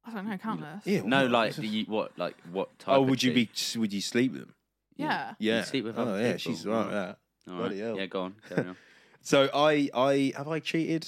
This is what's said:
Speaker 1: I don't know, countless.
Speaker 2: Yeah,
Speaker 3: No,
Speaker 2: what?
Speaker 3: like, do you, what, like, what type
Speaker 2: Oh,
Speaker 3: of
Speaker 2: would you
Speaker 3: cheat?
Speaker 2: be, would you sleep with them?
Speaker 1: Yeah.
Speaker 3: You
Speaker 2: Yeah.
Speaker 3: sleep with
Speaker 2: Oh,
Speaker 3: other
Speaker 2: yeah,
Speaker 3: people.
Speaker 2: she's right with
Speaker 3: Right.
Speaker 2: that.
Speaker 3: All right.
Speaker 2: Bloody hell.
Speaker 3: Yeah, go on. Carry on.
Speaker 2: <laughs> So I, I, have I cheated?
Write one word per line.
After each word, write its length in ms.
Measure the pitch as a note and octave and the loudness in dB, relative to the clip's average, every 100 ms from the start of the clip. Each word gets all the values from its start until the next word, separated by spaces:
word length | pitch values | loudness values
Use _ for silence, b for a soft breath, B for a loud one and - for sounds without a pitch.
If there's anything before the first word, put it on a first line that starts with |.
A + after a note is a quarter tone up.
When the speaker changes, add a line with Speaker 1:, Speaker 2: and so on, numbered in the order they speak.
| - | -10
Speaker 1:
I 60 | |
don't 140 | A3+ G3+ | -8 -6
know, 100 | F#3+ | -6
countless. 480 | A3 F#3 D3+ F3+ - | -6 -6 -8 -10 -2
Speaker 2:
Yeah, 160 | F#3+ | 0
Speaker 3:
No, 180 | G2+ C3+ | 4 4
Speaker 2:
what? 80 | B2+ | 6
Speaker 3:
like, 240 | A#2+ A2 - | 4 2 -2
do 100 | A2 | -2
you, 180 | G#2+ F#2+ | -2 0
what, 300 | G#2+ - - | -2 -2 -4
like, 180 | F2 - E2+ | -6 -6 -8
what 280 | F2+ - _ | -6 -6 _
type 180 | - C3+ | 4 4
Speaker 2:
Oh, 60 | |
Speaker 3:
of 80 | C3 | 6
Speaker 2:
would 120 | C3 | 4
you 120 | B2+ | 4
Speaker 3:
cheat? 400 | A#2+ A2+ - - | 2 2 -2 -6
Speaker 2:
be, 60 | A#2 | -2
would 120 | A2 | -2
you 80 | G2+ | -2
sleep 320 | - A#2+ C3 | 0 2 0
with 80 | C#2+ | -2
them? 120 | - _ _ _ _ - | -14 _ _ _ _ -6
Speaker 1:
Yeah. 380 | D4+ F#3+ A#2+ A2+ | -2 -2 -4 -2
Speaker 3:
You 140 | A2 | 0
Speaker 2:
Yeah. 100 | A2+ | 0
Speaker 3:
sleep 200 | - C3+ | 0 -4
with 140 | A2 A2+ | -4 -2
Speaker 2:
Oh, 40 | |
Speaker 3:
other 180 | A#2+ G2+ | -2 0
Speaker 2:
yeah, 160 | A#2+ F2 | 0 0
Speaker 3:
people. 20 | - | -4
Speaker 2:
she's 120 | F#2 G2+ | -6 -2
right 120 | A2+ | 0
with 80 | G#2 | 0
Speaker 3:
Right. 40 | |
Speaker 2:
that. 260 | G2+ F2+ - _ _ - | -2 -6 -10 _ _ -14
Speaker 3:
All 60 | |
right. 40 | F2+ | -6
Speaker 2:
Bloody 180 | A#2 G2 | -6 -4
hell. 160 | A2+ G2+ | -6 -6
Speaker 3:
Yeah, 100 | F#2+ | -4
go 160 | G2 | -4
on. 120 | F#2 G2+ - | -6 -10 -6
Carry 200 | - F2+ | -4 -4
on. 80 | F2+ | -8
Speaker 2:
<laughs> 40 | B B B B | B B B B
So 280 | - C#3+ C3+ | 2 4 4
I, 380 | C#3 D3+ D3+ C#3 | 4 4 4 2
I, 380 | A#2+ C3+ C#3 C3+ | 2 4 4 2
have 140 | - C#3+ | -2 -6
I 120 | D#3+ | -6
cheated? 460 | - E3 D#3+ D#3+ | -2 -2 0 -2